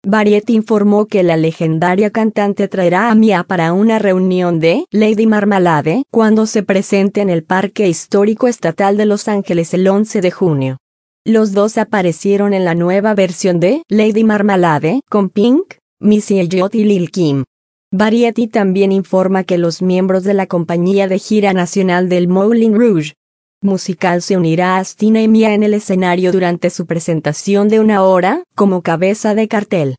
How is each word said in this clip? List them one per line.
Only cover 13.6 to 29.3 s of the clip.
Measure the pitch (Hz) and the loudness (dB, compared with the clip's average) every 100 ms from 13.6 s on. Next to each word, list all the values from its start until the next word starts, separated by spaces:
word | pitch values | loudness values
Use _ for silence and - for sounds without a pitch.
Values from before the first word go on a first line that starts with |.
| 175 285 - | 0 0 -2
Lady | 208 214 214 | 0 2 2
Marmalade | 220 208 202 190 175 147 156 254 _ | 2 2 0 2 2 0 0 -4 _
con | 214 190 | -2 -2
Pink, | - 233 277 392 - _ _ | 0 2 2 -2 -14 _ _
Missy | 202 214 - 196 | 2 2 2 -2
Elliott | 175 180 190 | 0 -2 -2
y | 226 | 0
Lil | 214 196 170 | 0 0 -2
Kim. | 190 160 139 127 _ _ _ _ | -2 0 0 -4 _ _ _ _
Variety | 185 214 233 233 226 226 | -2 0 2 0 0 -2
también | 226 196 185 196 | 0 0 2 2
informa | 190 190 185 190 190 | 0 0 -2 0 -2
que | 180 175 | 0 -2
los | 170 160 | -2 -2
miembros | 185 185 185 190 | -2 0 0 0
de | 190 | 0
la | 202 | -2
compañía | 185 180 165 175 175 196 190 | -2 -4 -2 -2 0 0 0
de | 190 | -4
gira | - 214 202 | -2 0 0
nacional | 185 175 196 185 180 185 | 0 -2 -2 0 0 0
del | 180 180 | 0 0
Moulin | 185 202 233 226 | 0 2 2 2
Rouge | 214 240 175 151 _ _ _ _ _ | 2 2 2 -4 _ _ _ _ _
musical | 196 190 - 180 185 175 | -2 -2 -4 -4 -2 -2
se | - | -2
unirá | 190 165 165 180 | 0 0 0 0
a | 185 | -2
Stina | 185 - 214 220 | -4 -2 0 2
y | 220 | 2
Mia | 220 220 | 2 2
en | 208 | 2
el | 208 | 0
escenario | 208 - 185 180 175 185 | -2 -2 -2 0 0 0
durante | 185 175 175 175 | 0 -2 -2 -4
su | - | -4
presentación | 170 165 170 160 147 147 - 202 208 | -6 -6 -4 -4 -4 -6 -2 0 2
de | 220 | 2
una | 220 202 | 2 2
hora, | 190 185 180 311 359 | 2 2 0 -2 -6
como | - 202 185 | 0 0 0
cabeza | 175 160 190 214 220 | -2 -2 -2 0 -2